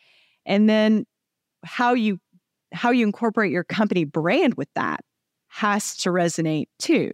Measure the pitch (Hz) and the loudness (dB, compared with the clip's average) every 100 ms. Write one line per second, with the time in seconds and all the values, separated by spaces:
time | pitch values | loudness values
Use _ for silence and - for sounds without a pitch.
0 | _ _ _ _ - 196 214 214 214 214 | _ _ _ _ -2 2 4 4 2 2
1 | - _ _ _ _ _ 165 - 240 254 | -2 _ _ _ _ _ -14 -2 0 2
2 | 214 185 _ _ _ _ _ 170 240 247 | 0 -2 _ _ _ _ _ -4 0 2
3 | 214 202 233 220 202 160 170 - 214 180 | 2 0 -2 0 0 -2 -4 -2 0 0
4 | 147 165 165 262 302 - 143 - 82 76 | 0 -2 0 2 2 0 -6 -4 -4 -6
5 | - _ _ _ _ - 208 202 - - | -12 _ _ _ _ -6 -2 -2 -4 -4
6 | 185 180 170 170 160 156 - _ - 277 | -2 0 0 0 -2 -2 -4 _ 0 0
7 | - | 0